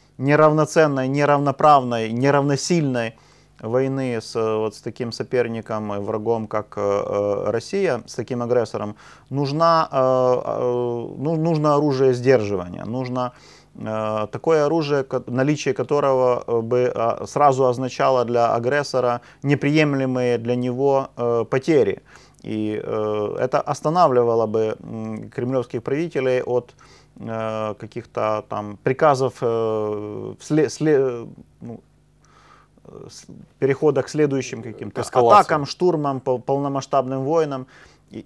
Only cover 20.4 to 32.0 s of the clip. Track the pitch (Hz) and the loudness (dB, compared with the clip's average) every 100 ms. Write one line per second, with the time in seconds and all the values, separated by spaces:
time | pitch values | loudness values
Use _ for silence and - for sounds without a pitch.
20.4 | 117 123 123 123 139 135 135 - 120 117 | 0 -2 -2 0 2 2 -2 -4 -2 0
21.4 | 113 135 151 151 101 - - - - _ | 0 -2 2 4 4 0 -10 -20 -20 _
22.4 | - 110 107 107 - 113 107 104 104 - | -8 -6 -4 -6 -6 -4 -2 -2 -4 -4
23.4 | 127 143 - 139 156 175 160 123 117 117 | -2 -2 -2 -4 -2 2 4 4 2 2
24.4 | 110 110 110 - 110 113 110 107 107 - | 0 0 -2 -4 -10 -12 -10 -10 -10 -8
25.4 | 120 131 117 120 - 139 170 147 131 127 | -4 -2 -4 -8 -4 -4 -4 -2 0 0
26.4 | - 123 120 _ - - _ - 113 113 | 0 -2 -2 _ -20 -20 _ -16 -10 -6
27.4 | 110 110 107 101 110 120 - - 110 107 | -4 -4 -6 -6 -12 -14 -10 -4 -2 -2
28.4 | - 107 104 101 - 131 160 131 131 - | -4 -8 -8 -6 -4 2 4 4 0 -2
29.4 | 120 113 113 110 107 104 104 107 107 107 | -2 0 0 0 -2 -4 -8 -10 -12 -14
30.4 | - 151 123 - 151 143 135 120 110 - | -2 0 0 0 2 2 2 -2 -12 -18
31.4 | - _ 117 113 _ _ | -20 _ -16 -16 _ _